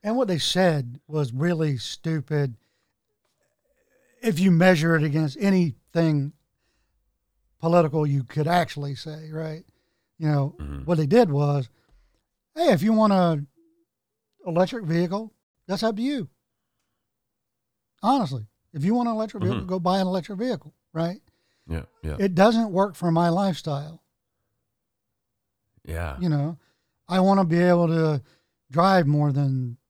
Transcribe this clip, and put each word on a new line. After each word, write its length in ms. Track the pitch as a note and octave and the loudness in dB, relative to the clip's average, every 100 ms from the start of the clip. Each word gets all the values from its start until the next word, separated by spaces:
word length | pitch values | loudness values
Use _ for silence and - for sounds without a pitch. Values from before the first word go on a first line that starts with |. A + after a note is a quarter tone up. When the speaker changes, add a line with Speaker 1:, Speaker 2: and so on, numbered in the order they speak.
Speaker 1:
And 140 | G3+ A#3+ | -4 -2
what 120 | A#3 | 0
they 100 | F3 | -2
said 600 | - F3+ F#3 D3+ B2 B2+ _ | -2 2 2 2 -4 -10 _
was 260 | D3+ C#3 | -4 -4
really 440 | B2 E3 E3+ D#3 C3 | -2 -2 0 -2 -2
stupid 800 | - - D#3+ D#3+ C#3+ D3+ C#3 A2+ _ _ _ _ _ _ _ _ _ _ _ _ _ _ _ _ | -6 -10 -4 -4 -2 -2 -2 -6 _ _ _ _ _ _ _ _ _ _ _ _ _ _ _ _
if 160 | A#3 D#3+ | -2 2
you 120 | F#3+ | 4
measure 460 | E3 F#3 F3 E3 E3 | 6 6 6 4 2
it 60 | |
against 340 | D3+ D3 D#3 C#3 | 2 0 -2 0
anything 920 | G3+ F#3+ E3+ - _ E3 E3 D3 C#3 - _ _ _ _ _ _ _ _ _ _ _ _ | 2 2 2 -2 _ 0 2 2 -2 -8 _ _ _ _ _ _ _ _ _ _ _ _
political 480 | E3 F3 D#3+ D#3 D3+ | 2 2 2 0 0
you 180 | C#3+ | -2
could 220 | A#2+ - D3+ | -2 -4 0
actually 480 | F3+ E3 - C#3 | 0 0 -6 -10
say, 360 | C#3 D#3+ D3+ D#3 | -10 -12 -16 -12
right? 320 | D#3 D#3+ D#3 - _ _ _ _ _ | -10 -10 -10 -16 _ _ _ _ _
You 100 | D#3+ | 0
know, 260 | C#3+ C#3 - | 0 0 -6
Speaker 2:
Mm-hmm. 260 | D2 C#2+ | -10 -10
Speaker 1:
what 140 | C#3 E3+ | -2 0
they 80 | D3 | 4
did 240 | G#3+ A3 | 4 4
was, 380 | C#3+ C#3+ C#3+ C3 _ _ _ _ _ _ _ _ | 2 0 -2 -4 _ _ _ _ _ _ _ _
"Hey, 180 | D#4 E4+ | 0 2
if 100 | F#3 | 2
you 100 | G3 | 2
want 200 | A3 G#3+ | 2 4
a 320 | G3 F3 D#3+ C#3+ _ _ _ _ _ _ _ _ _ F#3+ | 4 2 0 -6 _ _ _ _ _ _ _ _ _ -6
electric 380 | E3 F#3 B3 | 0 0 -2
vehicle, 480 | F3+ E3 F3 G3 A3 _ _ _ - | -2 -2 -2 -4 -8 _ _ _ -10
that's 160 | G3+ | -4
up 140 | A3+ G#3 | -2 -2
to 60 | |
you." 260 | B3 C#4+ E3 _ _ _ _ _ _ _ _ _ _ _ _ _ _ _ _ _ | -4 -4 -8 _ _ _ _ _ _ _ _ _ _ _ _ _ _ _ _ _
Honestly, 440 | G#3 C#4 E3+ C3 G#2+ _ _ | 0 0 0 -6 -12 _ _
if 100 | D#3 | -6
you 100 | D#3+ | -2
want 140 | A#3 A#3 | 0 -2
an 60 | |
electric 280 | A3 A3 G#3+ | -4 -6 -4
vehicle, 180 | - A3+ | -4 -2
Speaker 2:
Mm-hmm. 80 | F#3 | -4
Speaker 1:
go 120 | F#3 | -4
buy 180 | F3 F#3+ | 0 0
an 60 | F#3+ | 0
electric 320 | F#3 - F#3+ | -2 -6 -6
vehicle, 360 | B3+ G3 D3+ _ _ | -6 -6 -10 _ _
right? 280 | D#3+ E3 G3+ _ _ _ _ - | -6 -6 -6 _ _ _ _ -10
Speaker 2:
Yeah, 180 | D#2+ - _ | -10 -10 _
yeah. 140 | D#2+ D2 | -10 -4
Speaker 1:
It 160 | G3 | -2
doesn't 360 | F3 G3+ A3 A3+ | 4 4 4 0
work 220 | F#3 G3+ | -2 -2
for 160 | D#3+ F3 | -2 -2
my 200 | E3 F3 | 2 2
lifestyle. 720 | E3+ G3 F3 - C#3+ D3 E3 _ _ _ _ _ _ _ _ _ _ _ _ _ _ _ _ _ _ | 0 -2 -4 -6 -8 -8 -18 _ _ _ _ _ _ _ _ _ _ _ _ _ _ _ _ _ _
Speaker 2:
Yeah. 340 | - D#2+ E2+ C#2 | -12 -8 -8 -4
Speaker 1:
You 80 | F3+ | -2
know, 300 | D3+ D3 E3 _ _ _ _ _ | -2 -4 -8 _ _ _ _ _
I 120 | F#3 | 0
wanna 240 | F#3 G3 | 4 4
be 140 | F3 E3+ | 2 2
able 300 | F3+ F3 E3+ | 4 4 2
to 340 | E3 D#3+ D3 - _ _ _ _ | 2 0 -2 -6 _ _ _ _
drive 360 | C3+ F#3 F#3+ C#3+ | 0 4 4 4
more 260 | D3 D3 | 2 2
than 460 | C#3 C#3 C3 B2 A#2+ _ | 0 0 -2 -4 -10 _